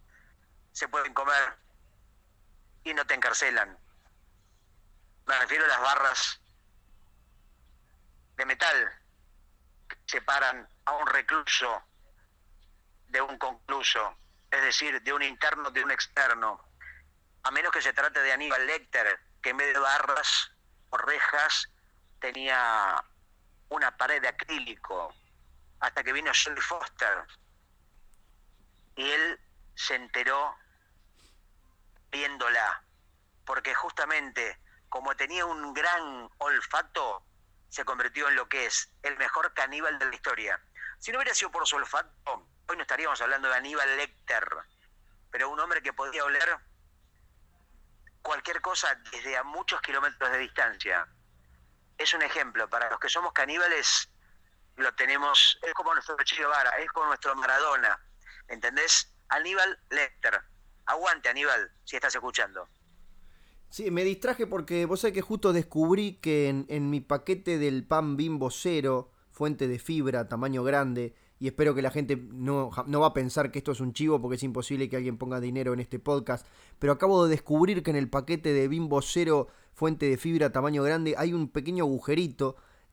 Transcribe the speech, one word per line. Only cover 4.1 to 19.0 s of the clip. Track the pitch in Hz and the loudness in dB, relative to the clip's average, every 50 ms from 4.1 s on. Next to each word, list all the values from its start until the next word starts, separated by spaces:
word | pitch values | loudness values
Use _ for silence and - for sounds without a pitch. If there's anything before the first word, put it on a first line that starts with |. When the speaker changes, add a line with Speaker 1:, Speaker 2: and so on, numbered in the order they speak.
| _ _ _ - _ _ _ _ _ _ _ _ - - - - - - _ - - _ - | _ _ _ -20 _ _ _ _ _ _ _ _ -20 -20 -20 -20 -20 -20 _ -20 -20 _ -4
Speaker 1:
Me | - 135 127 | -2 0 0
refiero | 123 120 143 156 156 | 0 0 2 2 2
a | 151 | 4
las | 135 123 | 2 4
barras | 123 135 139 135 135 135 131 - - - - - _ _ - - _ _ _ - _ - - - - - - - - _ _ - _ - _ _ _ - - _ _ _ _ _ _ _ - - - _ - | 4 4 4 4 4 2 2 0 -2 -4 -4 -8 _ _ -20 -20 _ _ _ -20 _ -20 -20 -20 -20 -20 -20 -20 -20 _ _ -20 _ -20 _ _ _ -20 -20 _ _ _ _ _ _ _ -20 -20 -20 _ -8
de | - 131 | -6 -2
metal | 131 131 - 175 165 151 131 117 98 - - _ _ _ _ _ _ - - - _ _ _ _ _ _ - - - | -2 0 2 2 4 4 4 2 0 -2 -8 _ _ _ _ _ _ -20 -20 -20 _ _ _ _ _ _ -20 -18 -18
que | - - - | -18 -16 -10
separan | - - 131 - - 139 139 135 127 123 123 113 - - _ - | -6 -6 -4 -2 0 0 2 2 0 -2 -4 -10 -18 -16 _ -4
a | - | -2
un | 147 147 151 | -2 0 0
recluso | 127 127 139 - - 156 156 147 - - - 131 123 113 98 - _ _ _ - - - _ - _ _ _ _ - - - - - - _ _ _ _ - - - | 0 0 0 0 0 0 0 0 0 0 0 0 0 -2 -4 -6 _ _ _ -20 -20 -20 _ -20 _ _ _ _ -20 -20 -20 -20 -20 -20 _ _ _ _ -20 -12 -6
de | 127 131 | -4 -2
un | 135 135 135 127 | -2 -4 -6 -6
concluso, | 131 127 127 - - - 139 139 131 - - 120 107 101 - - - - _ _ _ - | -8 -8 -8 -8 -8 -6 -4 -2 0 0 0 0 0 -4 -6 -10 -20 -20 _ _ _ -2
es | - 139 | 0 0
decir, | 135 131 117 - 151 151 135 123 | 2 2 0 0 -2 -2 -4 -4
de | - 135 | -2 -2
un | 143 143 | -2 -2
interno | 143 139 131 - - 151 151 151 147 139 | -2 -4 -4 0 0 0 0 0 -4 -4
de | 127 131 | -2 -2
un | 123 139 | 0 0
externo, | 131 - - - - 147 139 127 117 113 113 110 101 - - - _ - - - - - - _ _ _ _ _ _ _ - | 0 -2 -2 -2 0 0 2 2 2 0 0 -4 -4 -6 -14 -20 _ -20 -20 -20 -20 -20 -20 _ _ _ _ _ _ _ -4
a | 131 | -2
menos | 135 147 165 175 | 0 0 0 0
que | - 160 | 0 0
se | 131 135 | 0 0
trate | 131 - 139 151 151 147 | 0 0 0 0 2 2
de | 135 135 | 2 2
Aníbal | 131 131 151 147 135 131 131 | 2 0 0 0 0 0 0
Lecter, | 135 156 160 - - - 123 | 0 -2 -4 -4 -2 0 0